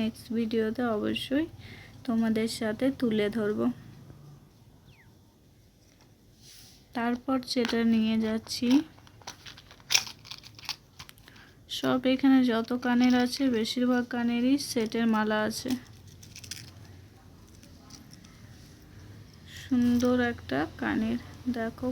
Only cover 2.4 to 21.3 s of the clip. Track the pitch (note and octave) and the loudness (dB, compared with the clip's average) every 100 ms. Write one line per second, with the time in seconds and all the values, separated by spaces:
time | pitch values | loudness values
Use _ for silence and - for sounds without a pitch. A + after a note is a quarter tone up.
2.4 | A3 - A3+ G#3+ C4 C4+ A#3+ G#3+ G#3 A3 | 0 -2 -4 0 0 0 0 2 0 0
3.4 | G#3 G#3+ A#3+ A#3+ - - - - - - | -2 0 0 -2 -8 -20 -20 -20 -20 -20
4.4 | - - - - - - - - - _ | -20 -20 -20 -20 -20 -20 -20 -20 -20 _
5.4 | - - - - - - - - - - | -20 -20 -20 -20 -20 -20 -20 -20 -20 -20
6.4 | - - - - - C4 A#3 A#3+ - C4 | -20 -20 -20 -20 -10 -4 -2 -2 0 -2
7.4 | B3+ C4 A#3 A#3 A3+ A3+ A3 A3 A3 A3 | 0 0 0 2 4 4 2 2 0 -2
8.4 | - - A#3+ C4+ D#4 - - - - - | -4 -2 4 4 2 -8 -20 -20 -18 -18
9.4 | - - - - - - - - - - | -18 -20 -20 -16 -2 -2 -2 -12 -18 -18
10.4 | - - - - - - - - - - | -18 -16 -12 -12 -14 -20 -20 -20 -20 -20
11.4 | - - - - C4 C4 B3+ C4 C#4 C4 | -20 -20 -12 -4 0 0 2 4 6 6
12.4 | B3+ A3+ A3+ B3 B3 A#3+ B3 B3 B3 B3 | 6 2 0 -2 0 4 6 6 4 2
13.4 | C4+ A3+ A3 - B3 B3 A#3+ A#3+ A#3+ A#3+ | 2 2 0 0 2 2 0 -2 -2 2
14.4 | B3 C#4+ - B3 A3 A3+ A#3 A3 G#3+ G#3+ | 2 2 0 -2 -2 0 2 2 2 2
15.4 | A3 A3 B3 B3+ - - - - - - | 0 -2 -4 -4 -6 -20 -20 -20 -20 -18
16.4 | - - - - - - - - - - | -16 -16 -16 -20 -20 -20 -20 -20 -20 -20
17.4 | - - - - - - - - - - | -20 -20 -20 -20 -20 -20 -20 -20 -20 -20
18.4 | - - - - - - - - - - | -20 -20 -20 -20 -20 -20 -20 -20 -20 -20
19.4 | - - - B3+ A#3+ A#3+ B3 B3 A#3+ A#3+ | -20 -16 -2 2 4 4 4 2 0 -2
20.4 | - C4+ E4 - A#3 - A3 A#3+ - | -4 -2 -2 -4 -4 -2 0 -2 -6